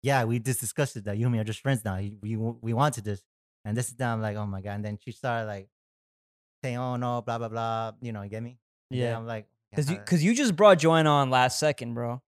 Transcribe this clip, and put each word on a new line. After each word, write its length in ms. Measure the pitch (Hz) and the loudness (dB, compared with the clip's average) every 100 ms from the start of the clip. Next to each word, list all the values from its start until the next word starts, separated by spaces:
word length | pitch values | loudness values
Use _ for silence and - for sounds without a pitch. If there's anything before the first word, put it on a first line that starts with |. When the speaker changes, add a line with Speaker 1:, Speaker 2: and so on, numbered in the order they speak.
Speaker 1:
"Yeah, 200 | 127 135 113 | 2 2 2
we 140 | 120 | 0
just 200 | 113 123 | -2 -4
discussed 360 | 113 - 139 117 | -4 -2 -2 -2
it, 80 | 101 | -6
that 120 | 101 | -2
you 80 | 123 | 0
and 80 | |
me 60 | 117 | 0
are 40 | 107 | -2
just 160 | 110 | -4
friends 220 | 139 131 113 | -2 0 -2
now. 120 | 95 | -4
We, 380 | 101 104 104 110 | -6 -8 -6 -2
we 380 | 113 117 113 | -4 -4 -2
wanted 300 | 117 147 123 104 | 2 2 0 -6
this, 180 | 98 _ _ _ _ 104 | -8 _ _ _ _ -4
and 100 | 117 | -2
this 100 | 120 | -4
is 60 | 117 | -4
that." 160 | 127 | -2
I'm 80 | 113 | -2
like, 140 | 107 104 | -2 -4
"Oh, 80 | 104 | -6
my 160 | 98 | -6
God." 100 | 98 101 | -6 -6
And 100 | 104 | -6
then 120 | 104 | -8
she 80 | - | -10
started, 360 | 113 131 117 110 | -8 -4 -4 -4
like, 220 | 101 95 _ _ _ _ _ _ _ _ _ | -10 -12 _ _ _ _ _ _ _ _ _
saying, 140 | 131 120 | -6 -4
"Oh, 180 | 127 123 | -4 -2
no, 260 | 123 120 | -2 -2
blah, 160 | 117 117 | -2 -4
blah, 100 | 113 | -4
blah." 420 | 113 113 113 113 107 | -4 -2 -2 -4 -8
You 100 | 120 | -10
know, 100 | 110 | -8
you 80 | 101 | -8
get 140 | 110 | -8
me? 140 | 120 127 _ _ _ | -10 -14 _ _ _
And 80 | 127 | -2
then 80 | 120 | -2
Speaker 2:
Yeah. 80 | 113 | -2
Speaker 1:
I'm 80 | 113 | -6
like, 220 | 110 104 _ _ | -8 -10 _ _
Speaker 2:
'Cause 160 | - 143 | -2 -2
you, 80 | 190 | -2
Speaker 1:
"God." 80 | - | 0
Speaker 2:
'cause 180 | 180 | 2
you 100 | 165 240 | 4 4
just 200 | 269 165 | 2 8
brought 240 | 208 185 | 8 8
Joanna 300 | 160 160 156 | 6 6 6
on 200 | 147 135 | 4 4
last 300 | 127 127 - | 4 2 2
second, 340 | 151 143 120 | 0 0 -6
bro. 280 | 117 117 123 _ | -6 -6 -6 _